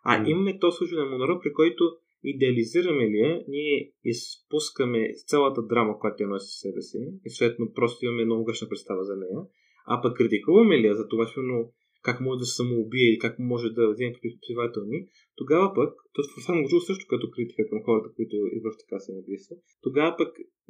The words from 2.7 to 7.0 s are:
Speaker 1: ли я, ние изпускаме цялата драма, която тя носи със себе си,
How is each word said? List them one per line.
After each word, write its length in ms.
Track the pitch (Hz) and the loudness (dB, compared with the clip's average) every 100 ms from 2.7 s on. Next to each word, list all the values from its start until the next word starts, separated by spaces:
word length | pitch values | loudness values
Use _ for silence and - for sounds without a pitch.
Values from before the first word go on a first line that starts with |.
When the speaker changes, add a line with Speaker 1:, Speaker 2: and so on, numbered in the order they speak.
| 170 180 143 110 | 2 2 2 2
Speaker 1:
ли 80 | 104 | 4
я, 260 | 131 170 - | 2 2 -4
ние 440 | 139 151 143 - _ | -4 0 0 -2 _
изпускаме 1080 | 127 117 - - _ 151 151 - 123 117 110 - - | -4 -4 -8 -18 _ -4 -2 -2 0 0 -2 -4 0
цялата 340 | 147 139 131 | 2 2 0
драма, 380 | 107 120 110 107 | 0 2 2 0
която 180 | 107 - | -4 -2
тя 100 | 101 | -4
носи 200 | 98 - | -4 -8
със 120 | - | -10
себе 220 | 98 - | -8 -8
си, 180 | - - | -8 -10